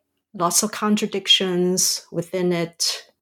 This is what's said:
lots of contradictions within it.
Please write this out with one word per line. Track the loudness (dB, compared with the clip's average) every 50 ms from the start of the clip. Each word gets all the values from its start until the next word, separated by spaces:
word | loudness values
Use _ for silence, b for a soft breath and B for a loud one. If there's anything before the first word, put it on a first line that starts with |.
| _ _ _ _ _ _ -4
lots | -2 0 0 2 0 -2
of | -2
contradictions | -4 -4 0 0 2 0 0 -2 -4 -4 2 2 2 4 4 0 2 2 2 2 2 2 0 0 -2 -4 -8 _
within | -6 -6 -6 -4 -4 -2 0 0 2
it. | 0 -2 -4 -4 -4 -4 -4 -4 -6 -10 -18 _ _